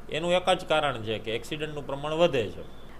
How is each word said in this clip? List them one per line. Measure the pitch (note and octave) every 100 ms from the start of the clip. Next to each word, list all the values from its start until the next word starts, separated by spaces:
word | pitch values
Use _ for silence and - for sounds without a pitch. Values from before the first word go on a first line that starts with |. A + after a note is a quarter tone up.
| -
એનું | D3+ F3
એક | F3+ F#3
જ | F#3 -
કારણ | D#3 D3 A#2+
છે | G#2+ G#2
કે | A2+
એક્સિડન્ટનું | A2+ - D3+ D3+ D3 C3
પ્રમાણ | C#3 D3+
વધે | D#3 E3+ C#3 G2
છે. | F2 E2 - -